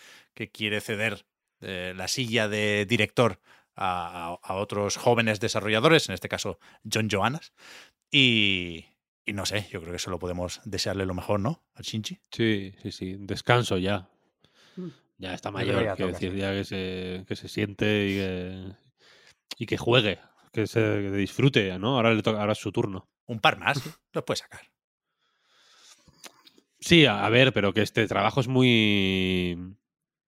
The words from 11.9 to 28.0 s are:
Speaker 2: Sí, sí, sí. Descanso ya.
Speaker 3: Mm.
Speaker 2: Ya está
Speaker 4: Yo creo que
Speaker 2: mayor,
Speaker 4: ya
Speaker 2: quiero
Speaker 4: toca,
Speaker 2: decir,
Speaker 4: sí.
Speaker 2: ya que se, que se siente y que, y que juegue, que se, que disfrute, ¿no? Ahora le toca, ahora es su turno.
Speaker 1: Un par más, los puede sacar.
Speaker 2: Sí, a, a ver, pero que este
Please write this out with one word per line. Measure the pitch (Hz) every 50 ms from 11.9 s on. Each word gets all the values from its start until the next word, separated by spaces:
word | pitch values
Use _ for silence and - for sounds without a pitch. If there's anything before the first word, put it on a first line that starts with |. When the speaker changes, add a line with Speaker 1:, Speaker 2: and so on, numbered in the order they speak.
| - 110 107 - 185 - _ -
Speaker 2:
Sí, | - - 117 110 107 98 98 95 98 -
sí, | - 101
sí. | - - 92 92 95 101
Descanso | 98 95 98 - - - 120 120 113 - 101 92
ya. | 92 98 101 92 95 _ _ _ _ _ _ _ _ _ _ _ _ _ -
Speaker 3:
Mm. | 180 180 165 135 _ _ _ _ -
Speaker 2:
Ya | - 92 90
está | - - 101
Speaker 4:
Yo | 101
creo | 98 -
que | 101 98
Speaker 2:
mayor, | 98 113
Speaker 4:
ya | 104 92
Speaker 2:
quiero | - 95 92
Speaker 4:
toca, | 85 -
Speaker 2:
decir, | 98 90
Speaker 4:
sí. | 95 98
Speaker 2:
ya | 98 98
que | 98 101 95
se, | - 98 95 92 92 92 92 92 92 90 92 98
que | - 104
se | - - 95
siente | - 104 104 101 98 - 107 107 107 104 101
y | 98 98
que, | 98 95 95 92 90 90 92 95 92 92 95 95 _ _ _ _ _ _ _ _ _ _ - _ _ _ - - -
y | 120
que | - 110
juegue, | 98 - - 120 127 107 101 85 - - - _ _ _ _
que | - 117 104 -
se, | - 113
que | 110 107 104 104 101 98
disfrute, | 98 101 95 - - - 127 139 135 120 98 95 90 92
¿no? | 101 123 139
Ahora | 123 113 113 113
le | 107
toca, | - 113 107 104
ahora | 104 107
es | 107 -
su | - 104
turno. | - 117 117 104 95 92 - _ _ _ _
Speaker 1:
Un | - 120 107
par | - 156 - 101
más, | 95 110 147 135 - 156 - _ _ _
los | - 160 -
puede | - 120 -
sacar. | - - - - - _ _ _ _ _ _ _ _ _ _ _ _ _ _ _ _ _ _ _ _ _ _ _ - - - _ _ _ _ _ - - _ _ _ - _ _ _ _ _ -
Speaker 2:
Sí, | - - 175 165 143
a, | 120 101 98 98
a | 107
ver, | 117 123 131 127
pero | - 107 98 98 90
que | 107
este | 104 - - 117